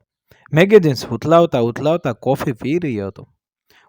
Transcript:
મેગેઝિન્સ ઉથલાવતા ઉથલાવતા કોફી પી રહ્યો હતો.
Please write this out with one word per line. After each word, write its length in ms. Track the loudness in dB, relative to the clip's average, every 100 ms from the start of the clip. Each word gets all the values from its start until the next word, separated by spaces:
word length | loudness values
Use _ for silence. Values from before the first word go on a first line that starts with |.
| _ _ _ _ -4
મેગેઝિન્સ 540 | 0 6 6 4 -2 -6
ઉથલાવતા 520 | -8 2 4 4 0
ઉથલાવતા 540 | -2 -2 -2 -2 -4
કોફી 380 | -6 -4 -4 -4
પી 280 | -6 -4 -4
રહ્યો 280 | -4 -6 -8
હતો. 220 | -10 -20 _ _ _ _ _